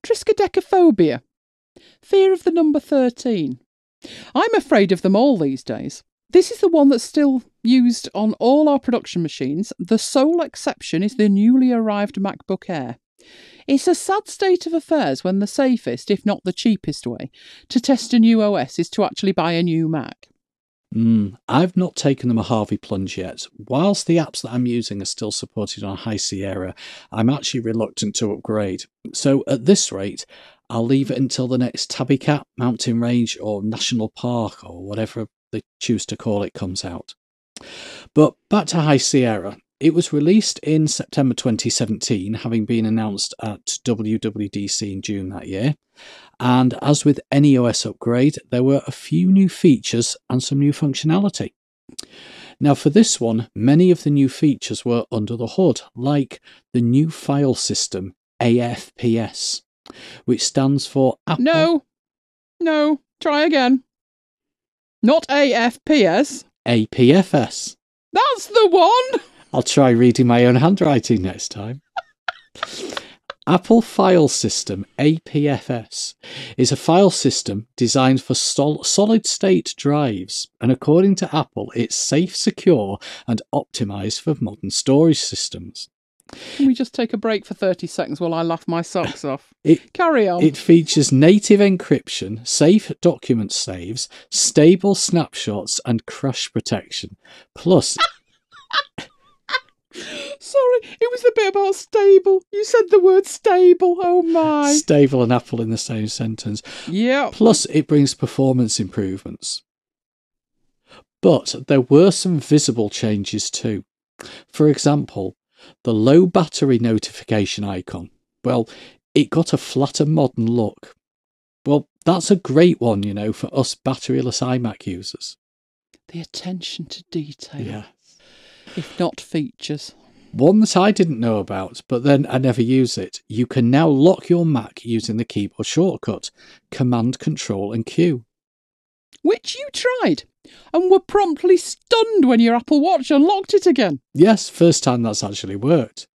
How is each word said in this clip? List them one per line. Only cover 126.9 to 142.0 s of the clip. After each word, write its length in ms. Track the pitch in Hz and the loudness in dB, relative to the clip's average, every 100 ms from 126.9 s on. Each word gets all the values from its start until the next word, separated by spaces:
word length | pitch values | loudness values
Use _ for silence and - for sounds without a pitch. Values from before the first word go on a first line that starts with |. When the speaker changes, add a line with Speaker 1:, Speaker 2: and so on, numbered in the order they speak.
| - _ | -16 _
Speaker 1:
detail. 500 | 170 147 - - 147 | -10 -8 -16 -16 -12
Speaker 2:
Yeah. 240 | 110 107 - _ _ _ _ _ _ _ - - | -10 -12 -16 _ _ _ _ _ _ _ -14 -12
Speaker 1:
If 240 | - - | -12 -6
not 200 | 175 - | -6 -6
features. 760 | - 165 143 _ - 151 - _ _ _ _ | -8 -6 -6 _ -10 -10 -12 _ _ _ _
Speaker 2:
One 300 | - 143 208 | 2 4 6
that 160 | 220 190 | 4 4
I 160 | 202 | 2
didn't 260 | 208 170 117 | 2 0 0
know 180 | 117 107 | -2 -2
about, 420 | 92 98 95 - _ | -4 -8 -8 -14 _
but 160 | 123 | -2
then 220 | 139 139 143 | 2 2 2
I 80 | 127 | 0
never 240 | 131 120 | 0 0
use 340 | 117 131 123 - | 0 2 0 -4
it. 240 | 113 - _ | -10 -14 _
You 200 | 107 123 | -4 -2
can 240 | 131 117 | 0 2
now 180 | 135 165 | 4 4
lock 400 | 135 160 185 - | 4 4 4 0
your 160 | 175 165 | 0 2
Mac 380 | 131 107 - | -2 -4 -14
using 320 | 113 113 110 110 | -6 -4 -4 -6
the 80 | |
keyboard 420 | 117 113 101 - - | -4 -6 -6 -8 -4
shortcut, 640 | 156 185 117 - - - _ - _ _ | 0 0 -2 -8 -8 -10 _ -20 _ _
Command, 480 | - 127 120 117 135 | -4 -2 0 -2 -4
Control 540 | - 147 - 101 101 | -6 -6 -6 -6 -6
and 120 | 117 | -6
Q. 400 | - - 170 127 _ _ _ _ _ _ _ _ _ _ | -6 0 0 0 _ _ _ _ _ _ _ _ _ _
Speaker 1:
Which 340 | 302 440 - 508 | -2 -2 -6 -12
you 80 | 571 | -12
tried, 520 | - 494 508 339 - _ _ _ - _ | -6 -4 -2 -2 -2 _ _ _ -20 _
and 180 | 330 370 | -2 4
were 100 | 381 | 2
promptly 560 | - 415 381 294 359 359 | 2 0 0 0 2 2
stunned 680 | - - _ 453 | 2 -14 _ 0